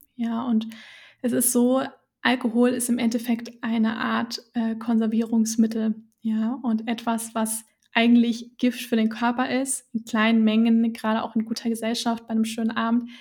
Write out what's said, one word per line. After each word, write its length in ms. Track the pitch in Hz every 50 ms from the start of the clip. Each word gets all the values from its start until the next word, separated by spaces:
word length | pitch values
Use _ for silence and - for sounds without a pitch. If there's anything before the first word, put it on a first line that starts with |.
| - _ _
Ja, 280 | - 233 233 226 226 -
und 260 | 247 233 220 220 226 - - - - - - - - - _
es 120 | - 247 240
ist 180 | 254 247 -
so, 320 | - 240 240 247 254 262 269 269 - _ _ _ _ _
Alkohol 480 | - 240 247 254 - 233 226 240 240 247
ist 180 | 254 247 -
im 120 | - 233 240
Endeffekt 520 | 240 226 233 240 233 - 233 220 233 - - -
eine 360 | - 226 226 233 220 220 226
Art, 460 | - - 226 220 226 233 233 - - - _ -
äh, 220 | 247 226 226 226
Konservierungsmittel. 1200 | 226 226 240 233 220 226 220 220 220 233 226 233 226 214 220 - - 220 220 220 220 220 220 214 - - _ _ _
Ja, 360 | - 226 220 220 220 226 262 277 -
und 240 | 240 220 220 220
etwas, 480 | 254 233 226 - 240 226 220 226 - -
was 300 | 226 220 220 220 - - _ _ _ _ _ -
eigentlich 640 | 233 226 240 240 240 233 233 226 233 - - _ -
Gift 220 | - 247 240 -
für 140 | - - 240
den 140 | 226 220 220
Körper 400 | - - 240 240 240 240 254 -
ist, 400 | - 254 269 269 - - - _
in 140 | - 220 226
kleinen 380 | - - 220 214 226 233 226 220
Mengen, 500 | 214 214 220 226 233 226 226 226 226 226
gerade 300 | - - 220 220 226 -
auch 120 | 226 -
in 100 | 226 220
guter 220 | 226 226 - -
Gesellschaft, 600 | 233 226 220 226 220 240 233 - 240 233 233 -
bei 40 | -
einem 140 | 226 220 220
schönen 240 | 220 - - 226 226
Abend, 400 | 226 226 226 226 233 240 233 - - -